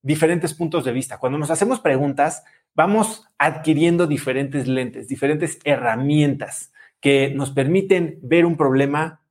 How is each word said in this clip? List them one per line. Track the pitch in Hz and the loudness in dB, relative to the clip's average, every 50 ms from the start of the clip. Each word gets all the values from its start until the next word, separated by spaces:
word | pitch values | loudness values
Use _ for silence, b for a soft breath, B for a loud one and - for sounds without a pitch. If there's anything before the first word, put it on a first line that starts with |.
diferentes | _ 135 156 151 165 160 175 170 165 160 | _ -2 0 2 2 2 2 0 -2 -4
puntos | - - 170 156 156 170 131 | -4 -4 -6 -4 -4 -4 -4
de | 127 | -2
vista. | 120 131 131 - - | -4 -4 -6 -8 -10
Cuando | - - 127 135 151 | -6 -4 -4 -2 -2
nos | 151 151 | -2 -2
hacemos | 165 156 202 226 262 - | 0 0 0 0 0 0
preguntas, | - 156 135 131 143 143 139 - 123 160 - - b b b b b b _ | 0 0 0 2 0 -2 0 0 0 0 -2 -6 b b b b b b _
vamos | - 160 185 202 220 208 - - - _ _ _ _ | 2 2 4 4 2 0 0 -4 -12 _ _ _ _
adquiriendo | 143 156 151 151 156 151 156 143 160 170 170 175 175 | 0 0 0 -2 0 0 2 4 4 2 4 2 2
diferentes | 156 147 131 - 135 127 135 139 135 135 147 123 123 | 0 0 -4 -2 -4 -4 -2 -4 -4 -4 -4 -2 -2
lentes, | 131 131 127 120 - 117 113 - | -2 -2 -2 -6 -8 -14 -10 -10
diferentes | 135 - 139 139 151 151 170 160 - - _ | -8 -4 -2 -2 0 0 -2 -6 -6 -6 _
herramientas | - 143 127 123 117 110 117 135 143 147 151 147 143 131 143 110 90 - - - _ b b b b b _ | -2 0 0 0 -2 -2 -2 -2 0 2 2 2 2 0 -2 -8 -10 -12 -14 -16 _ b b b b b _
que | - 139 139 139 135 139 | 2 4 4 4 2 0
nos | 139 135 139 135 | -2 -4 -6 -4
permiten | 139 139 135 139 170 190 196 190 190 180 170 156 156 - | -2 -2 0 2 2 0 2 2 2 2 2 -4 -6 -12
ver | - 127 160 170 170 | -4 2 2 2 4
un | 170 165 160 | 2 0 0
problema | 156 135 131 135 139 139 143 151 156 160 - _ _ _ | 2 2 2 2 0 0 0 -2 -4 -4 -8 _ _ _